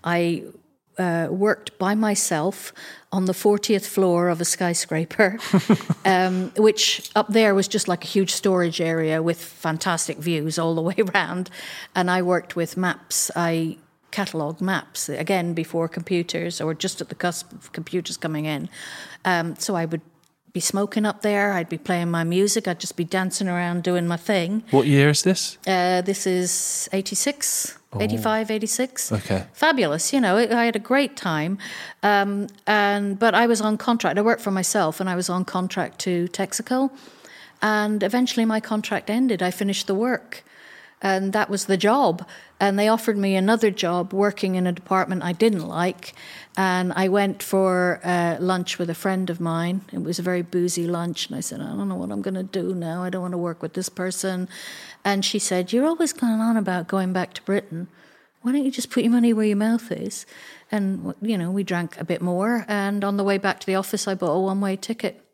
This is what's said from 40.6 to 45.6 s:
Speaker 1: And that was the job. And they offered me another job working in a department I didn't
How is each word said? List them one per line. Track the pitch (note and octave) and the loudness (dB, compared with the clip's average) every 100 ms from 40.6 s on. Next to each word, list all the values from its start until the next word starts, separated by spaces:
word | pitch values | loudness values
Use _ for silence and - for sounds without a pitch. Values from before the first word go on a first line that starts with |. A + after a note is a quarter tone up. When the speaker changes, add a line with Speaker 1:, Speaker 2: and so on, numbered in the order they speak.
| - - - _ | -20 -20 -20 _
Speaker 1:
And | G3 F#3+ G3 | 0 2 2
that | G#3+ - | 0 0
was | G3 - | -2 0
the | F#3+ | 2
job. | G#3 C4 B3+ F3+ F#3 - - _ | 4 4 4 2 -8 -18 -20 _
And | G3+ G3+ | 2 4
they | G#3 | 4
offered | A3+ A3+ G#3 | 4 2 0
me | G3 | 2
another | F#3+ F#3+ A3+ A3 | 4 4 4 2
job | F#3 F3 F3 F#3 | 2 0 0 -2
working | F#3+ G3+ G3+ G3 | 2 2 2 -2
in | F#3 F3+ | 2 0
a | |
department | F3 - F#3+ - F#3 | -2 0 0 2 -2
I | F3 | -2
didn't | E3+ A3+ F#3+ | 2 2 2